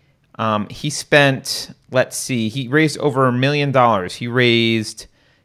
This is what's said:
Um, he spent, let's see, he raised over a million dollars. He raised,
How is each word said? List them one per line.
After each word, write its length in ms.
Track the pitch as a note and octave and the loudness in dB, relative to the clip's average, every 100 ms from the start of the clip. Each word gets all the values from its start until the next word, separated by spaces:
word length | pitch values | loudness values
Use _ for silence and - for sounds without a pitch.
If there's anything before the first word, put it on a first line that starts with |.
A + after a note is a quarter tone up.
| _ _ _ - | _ _ _ -6
Um, 300 | A2 G#2+ G2 | -2 -2 -4
he 200 | B2+ D3 | -8 -8
spent, 840 | - - D3 C#3 C3 - - - - - | -8 2 4 4 0 -6 -10 -12 -18 -4
let's 260 | B2+ - - | -2 -2 -4
see, 320 | - B2 A2 | -6 -4 -4
he 180 | C3+ A#2+ | -6 0
raised 300 | D3+ D#3 - | 2 2 0
over 280 | D3 C3 C3 | -2 0 0
a 60 | |
million 400 | B2 C#3 D3 C#3+ | 2 0 0 0
dollars. 440 | B2+ A#2+ G2+ F2+ - | 2 4 2 -2 -8
He 120 | A#2+ | -4
raised, 800 | B2 B2 A#2 A2+ A2+ G#2+ - - _ _ _ | 2 4 4 2 0 -4 -12 -20 _ _ _